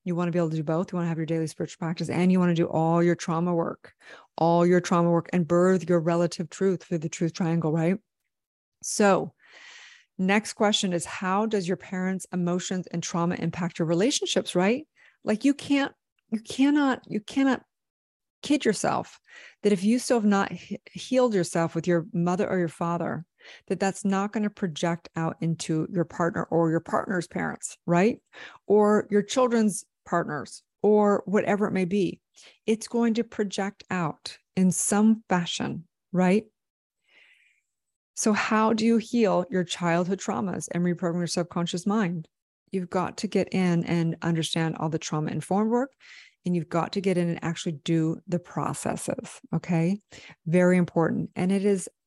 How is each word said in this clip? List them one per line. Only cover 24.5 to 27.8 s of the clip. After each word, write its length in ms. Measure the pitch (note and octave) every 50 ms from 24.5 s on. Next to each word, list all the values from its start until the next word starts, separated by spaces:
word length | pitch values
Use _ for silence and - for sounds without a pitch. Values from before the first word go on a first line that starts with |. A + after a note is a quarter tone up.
| - - G3+ F3 D3 - - E3+ E3+ - - - -
out 200 | E3+ E3 D#3+ - -
into 480 | E3 E3 E3 E3 - - D#3+ D#3 D#3 -
your 140 | G3+ F3 D#3+
partner 400 | - - - E3+ E3+ - F3 D#3+
or 260 | - - E3 E3 E3
your 100 | D#3+ E3+
partner's 460 | - - - - - - G3 F3 E3
parents, 500 | - - F3 E3 D#3 D#3+ - - - - -